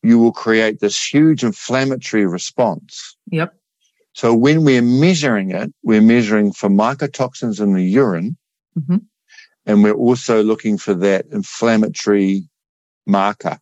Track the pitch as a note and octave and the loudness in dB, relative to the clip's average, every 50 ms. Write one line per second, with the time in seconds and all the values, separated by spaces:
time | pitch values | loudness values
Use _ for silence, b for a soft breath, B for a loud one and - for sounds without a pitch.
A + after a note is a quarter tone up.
0 | - A2+ A#2 A#2 A#2 A#2 A2 - - A2+ A2 A2 A2 A2 G#2+ - - G2+ - - | 2 4 4 4 4 2 0 -2 -2 0 0 2 0 0 -2 -2 -4 -4 -2 -4
1 | - - - C#3+ D#3 D#3+ D#3 B2+ B2 A#2 G2+ - - - A#2+ C3 C3+ C3+ C3+ B2 | -8 -2 0 2 4 4 2 2 -2 -4 -4 -6 -6 -4 -2 -2 -2 -2 -4 -6
2 | - - - G#2+ G2+ F#2 F2 F#2 - - _ - B2 G#2+ E2+ - - _ - - | -8 -4 -2 0 0 0 -2 -6 -10 -8 _ -2 -2 -2 -2 -6 -12 _ -20 -20
3 | - - _ _ _ G#3 F#3 D#3 E3 - _ _ _ _ _ _ _ _ _ _ | -20 -20 _ _ _ -8 -6 -6 -6 -6 _ _ _ _ _ _ _ _ _ _
4 | _ _ _ - - A#2 A#2 A2+ A#2+ C#3+ D#3 D#3+ D#3+ C#3+ C3 B2 A#2+ A#2+ B2 C3 | _ _ _ -2 0 2 2 4 4 2 2 4 4 4 4 4 2 2 2 2
5 | D3+ F3+ F#3 D#3 D3 C3+ A2+ G2+ F#2+ F#2+ F2 F2+ A2 - _ _ - A2+ A2 G#2+ | 4 2 2 2 0 -2 -2 -2 -4 -4 -6 -8 -8 -10 _ _ -2 2 4 6
6 | G#2+ A2+ A#2 A#2+ A2+ G#2 A2 G#2+ G#2 G2+ F#2+ - - G2+ G2 G2+ G#2+ A#2+ C3+ B2+ | 6 6 6 4 2 0 0 0 0 -2 -2 -4 -2 0 2 2 2 0 -2 -4
7 | D3+ C#3 - - C3 B2 _ - C3 A#2 G#2 F#2 G#2+ G2+ G2 F#2 F#2 F2+ G2 C3 | -6 -8 -4 -6 -6 -6 _ -8 -8 -8 -4 -2 -2 0 0 0 0 0 2 2
8 | C3+ A2 F2+ E2 F2 A#2 - _ _ _ _ _ _ _ _ E3+ C#3 C#3 F3 G#3 | 2 2 0 -4 -6 -8 -10 _ _ _ _ _ _ _ _ -8 -4 -2 -4 -4
9 | - _ _ _ _ b b b b b b b _ - G#2+ G#2 G#2 G#2 G#2+ - | -4 _ _ _ _ b b b b b b b _ 0 2 4 4 4 2 2
10 | B2 A#2+ B2+ B2 - - A#2 A2 G#2+ A2 A2 G#2+ - A2 G#2 F#2+ - - G2 F2 | 2 0 0 0 0 0 0 2 2 0 -2 -2 -2 -4 -4 -4 -2 -4 -2 0
11 | F#2+ G2+ G2 F#2 - _ - G#2 F#2+ - - - A2+ A#2 A2+ A2 A2 G#2 - - | 0 0 0 -2 -4 _ -8 -10 -8 -10 -8 -4 -2 0 2 2 0 -2 -4 -6
12 | - G#2+ G#2 G2+ G2 F#2+ G2 G2 F2 _ _ _ _ _ _ _ _ _ _ _ | -2 0 0 2 2 0 -2 -4 -6 _ _ _ _ _ _ _ _ _ _ _
13 | _ - G2+ G2 F#2+ G2+ G2+ _ - F2 - _ | _ -2 0 0 0 -2 -4 _ -8 -8 -8 _